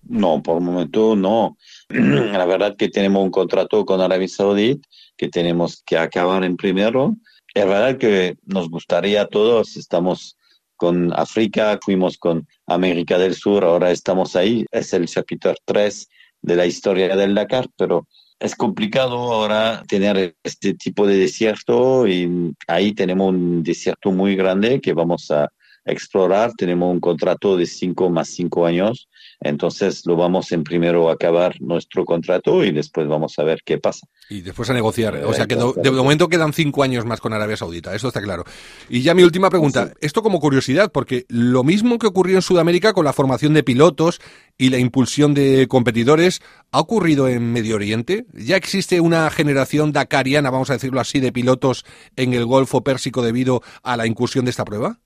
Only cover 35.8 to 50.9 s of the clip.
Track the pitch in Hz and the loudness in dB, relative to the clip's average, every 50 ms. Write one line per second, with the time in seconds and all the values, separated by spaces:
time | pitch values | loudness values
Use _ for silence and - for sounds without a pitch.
35.8 | 85 131 131 131 127 135 147 151 175 160 170 170 160 151 143 - 165 147 135 139 | 0 0 2 2 2 2 4 4 2 2 2 0 0 0 0 0 -2 0 2 0
36.8 | 139 131 127 120 107 117 113 - - 117 110 107 107 104 107 - - 87 85 85 | 0 0 0 -2 -2 -4 -6 -6 -6 -6 -4 -4 -4 -4 -4 -6 -6 -10 -8 -8
37.8 | 78 90 95 104 127 127 - 127 98 104 92 85 87 - - - - - - - | -8 -8 -8 -6 -6 -4 -6 -6 -6 -6 -8 -8 -8 -12 -16 -20 -20 -20 -20 -20
38.8 | - - 120 123 127 160 170 185 180 175 160 180 196 185 175 180 151 143 123 127 | -12 -4 -4 0 2 4 6 8 6 6 6 4 0 2 2 2 2 2 0 0
39.8 | 120 - - _ - 151 - 226 214 220 190 160 143 151 135 131 - - 131 170 | -4 -4 -6 _ -6 -2 -2 0 0 0 0 2 0 2 2 2 2 2 2 2
40.8 | 208 202 _ 143 120 - 131 123 - _ 117 117 120 123 123 127 123 143 185 208 | 2 2 _ -4 -4 -2 -4 -6 -6 _ 0 2 2 4 4 4 4 4 2 2
41.8 | 214 247 233 233 233 208 175 190 180 180 190 185 - - 185 175 160 170 175 175 | 2 2 0 2 0 0 2 2 2 4 2 2 2 4 2 4 4 4 2 4
42.8 | 190 220 208 185 160 143 - - 143 135 135 120 151 151 156 156 131 131 123 123 | 2 2 2 2 0 0 2 0 0 0 0 0 2 4 4 4 4 2 4 6
43.8 | 151 175 143 143 160 170 170 - - - - - _ _ _ _ 131 131 131 123 | 6 6 6 2 0 0 0 -4 -16 -20 -20 -20 _ _ _ _ 0 2 2 2
44.8 | 127 123 - 135 123 - - 143 147 147 147 143 139 135 131 135 131 127 - 131 | 0 2 2 0 0 0 2 2 2 4 4 4 4 4 4 4 4 4 4 2
45.8 | 117 123 110 117 117 127 156 160 170 185 180 - - - - _ _ _ - 135 | 2 2 0 2 4 4 4 4 4 2 0 -2 -14 -20 -20 _ _ _ -2 -2
46.8 | 160 - 233 214 - 165 151 139 135 131 123 120 120 117 120 120 110 110 110 101 | 0 2 0 0 2 2 2 2 2 0 0 0 -2 -2 -2 -2 -2 -2 -2 -2
47.8 | 104 104 110 113 117 - 185 220 254 _ - - 104 120 180 190 - - - 196 | -2 -2 -2 -4 -2 -2 -4 -4 -4 _ -18 -12 -2 0 0 0 0 -2 -4 -4
48.8 | 170 - 180 175 165 165 170 165 160 151 - - 156 147 139 135 131 - - 147 | 0 0 2 2 4 4 4 2 0 0 0 0 0 2 2 0 0 0 0 0
49.8 | 151 151 143 147 131 - - 139 131 131 139 151 143 131 127 131 131 - 135 113 | 0 2 0 0 -2 0 0 0 0 2 0 0 0 0 0 -2 -2 -2 -4 -4
50.8 | 123 131 | -4 -4